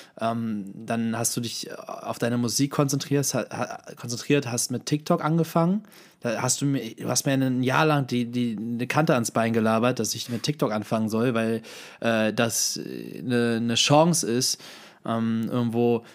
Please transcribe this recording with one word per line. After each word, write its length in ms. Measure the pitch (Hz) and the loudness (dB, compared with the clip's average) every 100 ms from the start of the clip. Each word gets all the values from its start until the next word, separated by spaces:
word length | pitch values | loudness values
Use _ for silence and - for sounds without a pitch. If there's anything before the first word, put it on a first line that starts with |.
| - - | -16 -4
Ähm, 440 | 113 117 113 104 98 | -2 -2 -4 -4 -8
dann 420 | 98 113 117 113 113 | -10 -4 -2 -2 -2
hast 180 | 117 - | -2 -2
du 20 | |
dich 300 | 117 - - - | -6 -6 -10 -12
auf 400 | - - - 117 | -12 -10 -8 -4
deine 180 | 117 120 | -2 0
Musik 340 | 120 - - | 0 0 0
konzentriert, 600 | - 143 143 - 143 139 | 2 2 2 0 0 0
ha-, 140 | 123 - | -2 -4
ha-, 440 | - 123 - - | -6 -6 -8 -14
konzentriert, 520 | - 120 120 - 143 127 | -12 -8 -4 2 2 2
hast 200 | 120 - | -4 -4
mit 140 | 123 | -4
TikTok 400 | - 151 156 175 | -2 -2 0 0
angefangen. 600 | 151 165 160 170 170 208 - - - _ | 2 2 2 2 4 2 -4 -20 -20 _
Da 220 | 120 110 | -4 -2
hast 180 | 127 - | -2 0
du 60 | 143 | 0
mir, 280 | 135 110 - | 0 -4 -8
du 120 | - | -4
hast 160 | 127 | -2
mir 80 | 143 | 2
ein 300 | 135 131 127 | 2 2 2
Jahr 240 | 127 139 156 | 2 4 4
lang 200 | 147 127 | 2 2
die, 200 | 123 117 | -2 0
die, 320 | 123 120 104 | 0 -2 -2
eine 260 | 113 120 120 | -4 -4 0
Kante 280 | 147 160 | 2 4
ans 160 | 131 113 | 4 2
Bein 240 | 117 113 | 0 2
gelabert, 440 | 113 110 110 120 123 | 4 4 4 2 0
dass 140 | 107 | -2
ich 140 | 117 - | -4 -6
mit 140 | 117 | -4
TikTok 280 | - 147 123 | -2 0 0
anfangen 380 | 107 104 113 107 | -2 -2 -2 0
soll, 240 | 110 123 | 2 2
weil, 300 | 113 113 113 110 - - - | 2 0 -2 -6 -18 -18 -4
äh, 340 | 117 113 107 | 0 2 2
das, 420 | 107 117 - - - | 2 0 0 -2 -4
äh, 440 | - 64 58 - | -8 -10 -10 -8
eine, 360 | 110 123 117 117 | -2 0 2 0
eine 180 | 117 | 0
Chance 560 | 117 - 147 170 165 - | 2 6 6 6 4 2
ist, 300 | 120 127 - - - - - - | 0 0 -2 -8 -20 -20 -10 -4
ähm, 420 | 113 113 113 113 | 0 0 0 -2
irgendwo 540 | 123 120 117 120 113 - | 0 0 2 2 2 -2